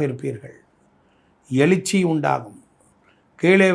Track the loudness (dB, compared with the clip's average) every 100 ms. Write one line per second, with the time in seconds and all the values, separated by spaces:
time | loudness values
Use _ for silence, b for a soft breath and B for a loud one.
0 | -2 -6 -10 -12 -16 -20 _ _ _ _
1 | _ _ _ _ -4 0 2 2 0 -2
2 | -2 -2 -2 -4 -6 -20 _ _ _ _
3 | _ _ _ _ 2 4 4